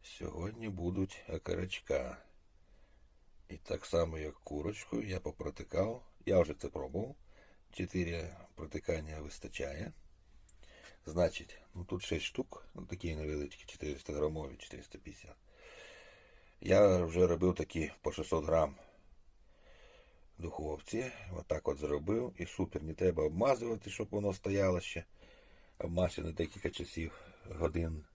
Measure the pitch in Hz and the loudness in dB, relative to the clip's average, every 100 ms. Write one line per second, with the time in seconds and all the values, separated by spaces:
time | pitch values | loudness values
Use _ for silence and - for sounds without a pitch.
0 | - - 85 82 95 113 110 90 87 95 | -16 -10 -8 -4 -6 -4 -6 -2 -2 0
1 | 95 - - 82 - 87 92 - - 69 | -2 -4 -6 -6 -2 -2 -2 -6 0 0
2 | 62 - - - - - - - - - | 0 -8 -16 -20 -20 -20 -20 -20 -20 -20
3 | - - - - - 85 - 92 - 85 | -20 -20 -20 -20 -16 -16 -6 -6 2 2
4 | 82 80 76 - - 73 82 104 - 113 | 2 0 -6 -8 -6 -4 -4 -6 -4 -4
5 | 107 92 - - 73 - - 80 104 123 | -2 -4 -4 -6 -8 -8 -2 0 0 -2
6 | - - - 95 80 73 69 71 65 85 | -12 -8 4 6 6 0 -6 -6 -4 -4
7 | 117 - - - - - - - 92 92 | -6 -10 -20 -20 -20 -20 -18 -6 -2 0
8 | 85 85 82 87 - - 78 - - 82 | 0 -2 -6 -10 -18 -14 -8 -4 -2 -2
9 | 76 78 73 - - - 69 71 - - | -2 -8 -10 -10 -12 -6 -6 -6 -10 -12
10 | - - - - - - - - - - | -20 -20 -20 -20 -20 -20 -20 -20 -20 -18
11 | - 80 85 - - - - 90 87 92 | -4 4 4 2 -12 -18 -14 -12 -4 -4
12 | - 80 - - - - - - - 90 | -2 -2 -2 -4 -6 -8 -14 -14 -10 -6
13 | 85 78 76 76 71 - - - 76 69 | -4 -2 -2 -4 -4 -10 -18 -8 -6 -6
14 | - 73 76 78 71 65 - 64 - - | -6 0 0 0 -6 -10 -14 -14 -14 -14
15 | - - - - - - - - - - | -14 -16 -18 -20 -20 -20 -20 -20 -20 -20
16 | - - - - - - - 95 104 90 | -20 -20 -20 -20 -20 -10 6 10 10 8
17 | 85 85 90 82 92 90 78 82 78 - | 4 6 6 8 6 4 0 0 -2 -2
18 | 76 76 - 82 76 80 71 - - - | -4 -4 0 0 6 6 6 0 -20 -20
19 | - - - - - - - - - - | -20 -20 -20 -20 -20 -20 -20 -20 -20 -20
20 | - - - - 85 - 76 76 - 110 | -20 -20 -20 -10 -8 -4 -4 -6 -4 -4
21 | 127 - 101 85 - 78 - 71 73 73 | -4 -8 -8 -8 -2 0 0 -2 0 0
22 | 80 113 123 - - - 92 87 78 80 | 2 0 0 -6 -8 -2 -2 -2 -6 2
23 | 92 82 - 82 127 131 117 107 101 - | 4 4 2 4 4 4 0 -4 -6 -6
24 | 107 104 101 95 101 98 95 90 - 85 | -2 0 0 0 0 4 4 2 -2 -8
25 | - - - - - - - - 82 85 | -10 -20 -20 -20 -20 -20 -20 -8 -2 2
26 | 90 - 80 78 82 90 82 - 82 - | 2 2 -4 -2 -2 -2 -4 -4 -6 -4
27 | 80 - - - 92 80 82 82 82 80 | -6 -6 -20 -18 -12 -2 0 2 -2 -4
28 | - | -10